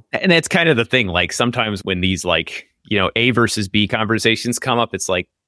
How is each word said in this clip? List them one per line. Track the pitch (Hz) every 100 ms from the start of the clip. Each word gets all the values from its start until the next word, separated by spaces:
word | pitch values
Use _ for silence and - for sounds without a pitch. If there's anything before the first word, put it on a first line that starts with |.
| _
and | - 190
that's | 165 -
kind | 180 165
of | 120
the | 113
thing. | 127 98
Like, | 87 90
sometimes | - 120 123 110 98
when | 98 92
these, | 90 90
like, | 90 82 78 - - _ -
you | 101
know, | 92 110
A | 120
versus | 117 113 - 98
B | 107 104
conversations | 113 107 110 113 110 120 117
come | 131 120
up, | 113
it's | 95 -
like, | 90 - _